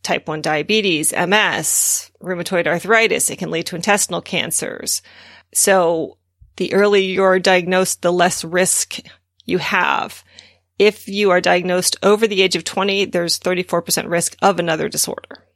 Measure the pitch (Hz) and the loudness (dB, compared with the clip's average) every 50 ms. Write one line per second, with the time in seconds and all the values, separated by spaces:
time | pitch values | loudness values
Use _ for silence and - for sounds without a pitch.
0 | - - 185 - - - 156 156 156 156 156 151 156 185 214 220 202 196 170 147 | -6 -4 -4 -4 -4 -6 -6 -4 -2 -2 -2 -2 0 0 0 2 2 2 0 0
1 | 156 160 - - 180 170 196 214 208 185 - - 160 - - - - - - - | 0 -2 -2 -2 0 0 2 2 2 2 0 -2 -2 -2 -2 0 0 0 -2 -4
2 | - - _ _ - 170 185 170 170 - 190 175 170 156 160 175 - 180 226 226 | -6 -10 _ _ -10 -8 -6 -6 -4 -2 -2 0 0 0 -2 -2 0 2 2 4
3 | 226 - - - - - - - 190 160 - 165 165 - - 170 170 - 202 208 | 4 4 2 0 -2 -2 -4 -6 -6 -6 -4 -4 -6 -6 -8 -4 0 2 2 2
4 | - - 180 170 - - - 165 - - - - - - - - - - - - | 0 -2 -4 -6 -6 -4 -4 -4 -4 -4 -4 -6 -6 -6 -8 -8 -8 -6 -6 -6
5 | - - - - - - - - _ _ - - - 202 190 190 175 165 170 160 | -8 -12 -20 -20 -20 -20 -20 -20 _ _ -4 0 2 4 4 4 4 2 2 0
6 | 156 - - _ _ _ _ _ - - _ - 185 - - 190 202 208 202 202 | -2 -6 -8 _ _ _ _ _ -20 -16 _ -6 -4 0 2 2 4 4 4 4
7 | 190 190 185 180 190 190 185 185 180 190 185 180 175 170 185 185 185 180 - - | 2 2 0 2 2 4 4 4 4 4 4 4 2 2 2 0 0 0 -2 -2
8 | - 175 175 180 175 185 - - - 165 160 180 185 185 - - - - - - | 0 0 2 4 2 2 2 -2 -6 -4 0 0 2 2 0 0 -2 -4 -8 -12
9 | - - - _ _ _ _ _ _ - - 180 - - - 190 175 147 135 - | -16 -18 -20 _ _ _ _ _ _ -4 -4 -2 -2 0 0 0 2 2 0 0
10 | - - - - - _ _ - - _ _ _ _ _ _ - 196 214 208 - | -2 -6 -10 -14 -20 _ _ -20 -20 _ _ _ _ _ _ 0 2 2 2 0
11 | - - 196 202 208 196 175 180 180 180 180 180 180 185 180 180 180 - - - | -6 -8 -2 0 2 4 4 4 4 2 2 2 2 0 -2 0 0 -2 -2 0
12 | - 196 208 208 226 220 202 185 190 185 - 175 160 - - 196 190 202 196 196 | 2 2 4 4 2 2 2 2 2 2 0 -2 -6 -6 -4 -2 -2 0 0 0
13 | 202 - - 180 175 170 - - - 180 185 180 180 - - 170 170 - - - | -2 -2 -2 -2 -2 -2 -2 -2 -2 -2 -2 -2 -2 -2 -2 -4 -2 -2 -4 -4
14 | - - 170 170 170 - - - - 196 196 170 175 170 160 160 156 156 160 - | -4 -2 -2 -2 -2 -4 -4 0 0 2 2 2 0 -2 -2 -2 -2 -4 -4 -4
15 | - - - - - - - - _ _ _ | -4 -4 -6 -8 -12 -16 -20 -20 _ _ _